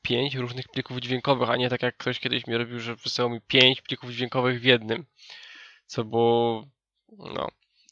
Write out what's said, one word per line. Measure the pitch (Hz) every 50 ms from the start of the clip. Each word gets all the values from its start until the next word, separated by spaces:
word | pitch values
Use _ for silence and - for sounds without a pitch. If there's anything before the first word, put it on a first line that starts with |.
| -
pięć | - 123 120 135 143 135
różnych | 131 123 120 123 127 - -
plików | - 135 - - 127 123
dźwiękowych, | 120 123 131 123 - 139 139 123 123 113
a | 120
nie | 127 123 123
tak | 123 120 -
jak | 123 -
ktoś | - - 127 123 -
kiedyś | - 127 123 123 -
mi | - 117
robił, | 117 120 117 120 120
że | 113 117 117
wysyłał | - - - - - 123 120
mi | 120 113
pięć | - - - 131 127 127 131 -
plików | - - 127 - - 123
dźwiękowych | 120 117 127 117 - 131 123 127 127 120
w | 120
jednym. | 131 123 117 110 107 113 127 143 - _ _ - - - - - - - - - - - _ _
Co | - - - 113
było, | 107 113 117 117 117 117 117 117 117 113 110 107 - _ _ _ _ _ _ _ _ 220 196
no. | - - - - - - - _ _ _ _ _ _ _